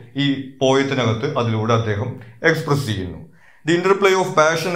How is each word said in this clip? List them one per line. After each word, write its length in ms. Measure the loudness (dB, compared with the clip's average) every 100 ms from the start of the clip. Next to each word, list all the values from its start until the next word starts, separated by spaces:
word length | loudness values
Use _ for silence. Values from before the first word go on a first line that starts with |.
| -10 -2
ഈ 340 | -2 -2 -8 -2
പോയത്തിനകത്ത് 760 | 2 2 2 0 0 -2 -2 -2
അതിലൂടെ 360 | -2 -2 0
അദ്ദേഹം 420 | 0 0 -4 -6 -8 -16 -2
express 420 | 0 0 0 -2 -2
ചെയ്യുന്നു. 460 | -6 -8 -12 -18 -20 -20 _ -2
The 100 | 2
interplay 360 | 2 4 4
of 140 | 2 2
passion 460 | 2 2 2 0